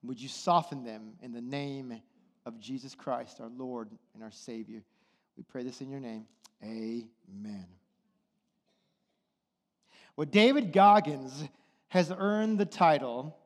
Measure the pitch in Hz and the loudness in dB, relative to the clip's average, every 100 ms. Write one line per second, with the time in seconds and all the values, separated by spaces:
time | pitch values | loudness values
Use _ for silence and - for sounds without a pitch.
0 | 120 127 135 - - 175 160 143 120 110 | -10 -10 -10 -6 2 2 0 -10 -10 -14
1 | 110 110 127 120 120 139 143 139 131 113 | -16 -18 -14 -12 -8 -8 -6 -10 -12 -14
2 | _ _ _ _ - 113 107 131 131 - | _ _ _ _ -16 -16 -12 -12 -12 -14
3 | - 123 127 - 113 123 131 123 110 110 | -6 -6 -8 -16 -16 -12 -10 -10 -12 -16
4 | _ 110 110 104 - 113 107 110 - _ | _ -20 -20 -18 -14 -12 -12 -16 -20 _
5 | _ _ _ - - 131 127 123 135 139 | _ _ _ -20 -14 -10 -10 -10 -12 -10
6 | 127 113 110 _ - _ 104 113 110 117 | -10 -12 -14 _ -20 _ -12 -8 -6 -8
7 | 113 _ 92 98 107 101 90 92 _ _ | -10 _ _ -14 -12 -12 -14 -20 _ _
8 | _ _ _ _ _ _ _ _ _ _ | _ _ _ _ _ _ _ _ _ _
9 | _ _ _ _ _ _ _ _ _ _ | _ _ _ _ _ _ _ _ _ _
10 | - - 151 196 226 277 214 190 202 208 | -18 -6 2 6 8 6 4 8 10 8
11 | 208 143 131 135 151 _ _ _ _ 185 | 4 -6 -8 -10 -12 _ _ _ _ 2
12 | 165 185 196 214 220 214 202 - 175 151 | 2 0 0 2 2 2 0 4 6 6
13 | 131 120 147 - | 2 -6 -8 -12